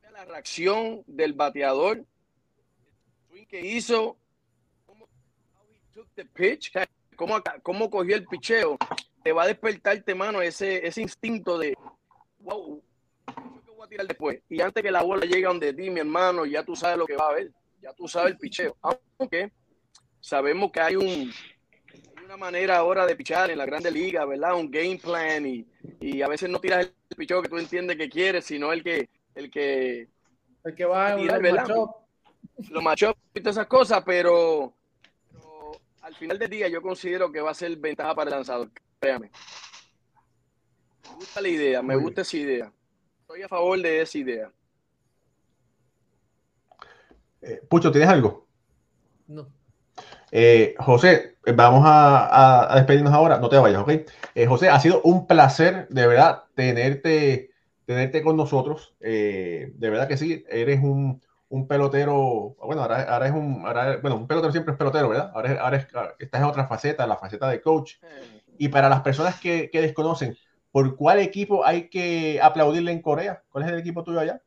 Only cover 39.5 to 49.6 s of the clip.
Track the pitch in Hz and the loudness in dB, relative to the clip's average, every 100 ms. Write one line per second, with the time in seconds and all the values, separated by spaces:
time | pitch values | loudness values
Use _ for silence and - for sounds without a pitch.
39.5 | - - - _ _ _ _ _ _ _ | -20 -20 -20 _ _ _ _ _ _ _
40.5 | _ _ _ _ _ - - 190 202 190 | _ _ _ _ _ -20 -20 -16 -8 -6
41.5 | 160 139 127 127 135 160 180 180 165 143 | -2 -2 -2 -2 -2 -2 -6 -8 -8 -4
42.5 | 123 107 _ _ _ _ _ _ 165 196 | -6 -8 _ _ _ _ _ _ -20 -10
43.5 | 185 175 190 170 160 156 151 131 113 107 | -4 -2 -2 -2 -2 -2 -6 -8 -8 -12
44.5 | _ _ _ _ _ _ _ _ _ _ | _ _ _ _ _ _ _ _ _ _
45.5 | _ _ _ _ _ _ _ _ _ _ | _ _ _ _ _ _ _ _ _ _
46.5 | _ _ _ - _ _ _ _ _ - | _ _ _ -20 _ _ _ _ _ -16
47.5 | - - 170 165 139 160 175 110 - _ | -14 0 2 4 4 6 6 4 -2 _
48.5 | _ _ _ _ _ _ _ _ 151 143 | _ _ _ _ _ _ _ _ -20 -20
49.5 | _ | _